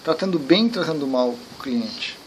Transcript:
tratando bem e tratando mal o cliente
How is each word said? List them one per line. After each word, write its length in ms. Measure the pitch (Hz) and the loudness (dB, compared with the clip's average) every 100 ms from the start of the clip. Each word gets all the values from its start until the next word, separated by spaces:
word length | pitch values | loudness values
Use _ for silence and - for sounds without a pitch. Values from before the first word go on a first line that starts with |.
tratando 340 | - 160 190 175 | 0 0 0 -2
bem 300 | 135 185 226 | 4 4 4
e 20 | |
tratando 380 | 233 160 156 139 | 2 -2 -2 0
mal 220 | 131 123 | 2 0
o 340 | 120 - - | 0 -12 -12
cliente 520 | 139 120 110 - - - | -4 -2 -2 -6 -10 -12